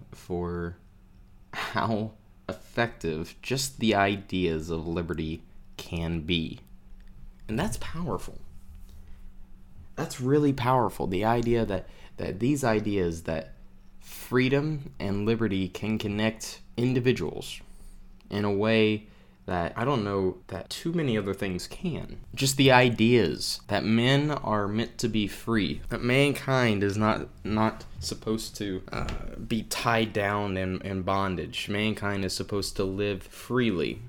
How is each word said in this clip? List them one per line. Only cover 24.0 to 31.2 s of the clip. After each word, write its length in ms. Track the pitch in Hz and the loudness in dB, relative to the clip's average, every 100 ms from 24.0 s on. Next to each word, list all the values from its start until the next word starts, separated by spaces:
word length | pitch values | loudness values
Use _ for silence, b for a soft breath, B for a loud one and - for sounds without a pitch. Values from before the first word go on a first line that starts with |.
| 123 139 147 | 6 4 4
are 380 | 147 - 107 101 | 0 0 0 0
meant 280 | 107 - - | -2 -4 -2
to 100 | 120 | 0
be 180 | 107 101 | 2 0
free, 540 | - - 113 90 73 - | -2 0 2 2 -2 -6
that 140 | 117 | -2
mankind 840 | 120 131 143 127 - 131 120 104 | 2 4 4 2 0 2 4 4
is 120 | 101 101 | 2 2
not, 300 | 107 - - - | 2 2 -4 -8
not 420 | - 107 110 - - - | -2 2 2 0 -10 -10
supposed 560 | - - 113 110 - - | -8 -6 -4 -4 -4 -6
to, 240 | 104 92 - | -4 -6 -6
uh, 160 | - - - - - 113 | -4 -4 -4 -6 -8 -4
be 160 | 113 | -4
tied 480 | - - 123 113 110 | -2 -2 2 2 2
down 440 | 104 101 104 101 95 | 0 0 0 0 -2
in, 240 | 92 92 | -2 -2
in 200 | 98 95 | -4 -2
bondage. 680 | 90 98 | 0 0